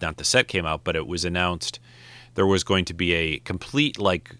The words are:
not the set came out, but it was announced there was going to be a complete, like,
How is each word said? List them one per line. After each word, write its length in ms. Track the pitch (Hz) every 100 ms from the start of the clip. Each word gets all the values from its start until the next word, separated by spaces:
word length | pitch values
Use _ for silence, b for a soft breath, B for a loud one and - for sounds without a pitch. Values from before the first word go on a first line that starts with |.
not 160 | 82 -
the 80 | -
set 240 | 127 123
came 160 | 95 82
out, 180 | 80
but 140 | - 80
it 100 | 67
was 160 | 87
announced 560 | 87 87 90 87 - - B B B B B -
there 100 | 98
was 200 | 95 -
going 180 | 95 87
to 80 |
be 200 | 87 90
a 260 | 85 82 73
complete, 580 | - 87 - 139 151 -
like, 380 | 101 90 -